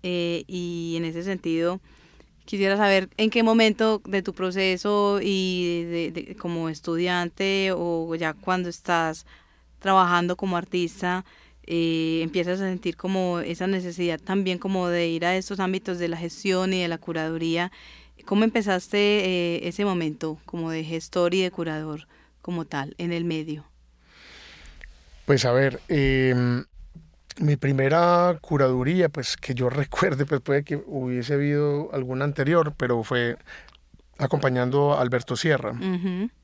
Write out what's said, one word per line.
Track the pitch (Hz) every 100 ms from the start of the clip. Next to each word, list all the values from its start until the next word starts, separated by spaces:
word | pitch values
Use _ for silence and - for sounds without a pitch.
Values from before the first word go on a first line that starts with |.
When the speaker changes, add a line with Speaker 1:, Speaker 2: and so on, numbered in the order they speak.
Speaker 1:
Eh, | 180 175 170 170 -
y | 185 175 170 165 165
en | 165
ese | 165
sentido, | 185 190 170 165 170 185 _ - - - - _ -
quisiera | 202 196 196
saber | 208 196 185 -
en | 220
qué | 233
momento | 226 226 220 214 220 214
de | - 196
tu | 185
proceso | 185 185 185 190 180 208 208 202 202
y | 202 196 185 180 175 170
de, | 170 170 165
de, | 170 - -
como | 175 170 160
estudiante | 156 - 165 180 180 175 - 196 196 190 180
o | 170 165 165 165
ya | 160
cuando | 151 - 185 175
estás | 165 - 170 160 160 - - _ _ _ -
trabajando | 190 190 175 175 175 180
como | 196 175
artista, | 175 185 170 - 180 180 190 - - - -
eh, | 170 165 165 160 165
empiezas | 165 180 175 185
a | 196
sentir | 185 180 165
como | 185 190 180 170
esa | - 165 185
necesidad | 190 180 175 175 160
también | - 196 185 180
como | 190 190 180
de | 175 170
ir | 165
a | 170 185
estos | 185 196
ámbitos | 185 185 - 175
de | 170
la | 165
gestión | 170 - 196 185 190
y | 185
de | 175
la | 165
curaduría. | - 165 160 160 165 165 180 - - - - - -
¿Cómo | 202
empezaste, | 220 226 208 185 - 202
eh, | 208 208 185 180 170 170 175
ese | 170 202
momento | 180 160 151 160 156 -
como | 175 165
de | 160
gestor | 160 165 - 180 175 185
y |
de | 185
curador | 180 165 156 156 151 - _ _ _
como | - 170 156
tal | 147 139 -
en | 175
el | 170
medio? | 170 160 156 151 - _ _ _ _ - - - - - - - - - - - -
Speaker 2:
Pues | 139 123
a |
ver, | 123 135 131 -
em, | 160 139 131 131 123 123 123 - - - - - _ _ -
mi | 151 147
primera | 139 135 135 160 175 175 175 160
curaduría, | - 147 131 127 127 180 165
pues, | 147 123 -
que | -
yo | 123 123
<laughs> |
recuerde, | 135 139 - 190 135 143
pues, | 143
puede | - 143
que | 143 147 -
hubiese | 143 127 123 120
habido | 143 147 147 147 143 156
alguna | 143 127 127 143
anterior, | 143 139 170 151 147
pero | 127 120
fue | 110 123 120 - - - - - _ - _ -
acompañando | 143 143 139 127 123 139 143
a | 143
Alberto | 123 123 - 123
Sierra. | 165 139 113
Speaker 1:
Ujú. | 117 190 180 185 180 226 _